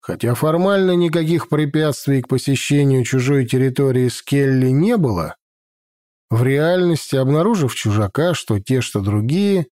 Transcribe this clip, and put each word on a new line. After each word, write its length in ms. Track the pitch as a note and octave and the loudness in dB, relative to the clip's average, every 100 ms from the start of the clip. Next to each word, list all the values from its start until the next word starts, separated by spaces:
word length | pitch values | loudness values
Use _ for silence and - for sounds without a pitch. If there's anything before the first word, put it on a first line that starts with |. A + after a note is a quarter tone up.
Хотя 340 | - F2+ A#2 | -10 -4 -2
формально 600 | A#2+ D#3 E3 F#3+ G3+ F#3+ F3 | 0 0 0 2 2 2 2
никаких 520 | E3+ E3 D#3+ E3 - | 2 0 0 -2 0
препятствий 720 | D3 D3+ D#3 D#3 C#3 - C#3 | -2 0 0 -2 -2 0 -2
к 60 | B2 | 0
посещению 760 | C3 - C3+ - D3 C#3 C3 | -2 0 -2 0 2 4 2
чужой 420 | A#2+ C3 B2+ C#3+ B2 | 0 0 0 0 0
территории 640 | C3 C3 B2+ C#3 B2+ B2 | 0 0 0 0 2 0
Скелли 600 | - - C#3+ C#3 C3 B2+ | -4 -2 0 2 2 2
не 260 | C3 F#3+ A#3+ | 2 2 2
было, 400 | C#3+ F#2 D#2+ - _ _ _ _ _ _ _ _ _ | 0 0 -4 -10 _ _ _ _ _ _ _ _ _
в 120 | A2+ | 0
реальности, 760 | B2+ C#3 D#3 F#3 F3+ D#3+ - C3+ | 2 2 2 2 0 -2 -2 -2
обнаружив 580 | C3 D3 F#3 A3 C3+ | 0 2 0 0 -2
чужака, 600 | - A2 G#2 G2+ - E3 | -2 -2 -2 -2 -2 -2
что 260 | E3 - G#2 | -2 -4 -6
те, 200 | - C3 | -2 -2
что 200 | A#2+ G#2 | -2 -4
другие 640 | G2 G#2 A2 E3 G3+ F#3+ E3 | -2 -2 -2 0 0 0 -2